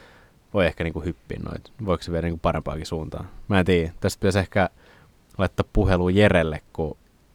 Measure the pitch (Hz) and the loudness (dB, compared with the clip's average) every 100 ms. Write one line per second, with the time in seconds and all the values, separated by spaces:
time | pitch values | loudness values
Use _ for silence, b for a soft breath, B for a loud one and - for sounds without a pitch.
0 | B B B B _ 104 85 - 85 80 | B B B B _ 0 0 0 -6 -6
1 | 87 - - - - - - - 104 85 | -8 -10 -10 -10 -10 -12 -14 -8 -4 -4
2 | - 82 85 82 87 80 - 78 85 82 | -2 -4 -4 -2 -2 -2 -6 -8 -8 -8
3 | 78 - 92 - - 98 92 87 82 - | -8 -12 -14 -12 -2 2 4 2 2 -2
4 | 98 - 101 95 90 104 90 _ b b | -4 -2 0 0 0 0 0 _ b b
5 | b _ _ - 92 - - - 95 90 | b _ _ -4 -2 -2 -2 2 2 4
6 | 90 95 104 90 80 76 - - 78 - | 2 6 6 6 2 -4 -10 -8 -6 -8
7 | _ _ _ | _ _ _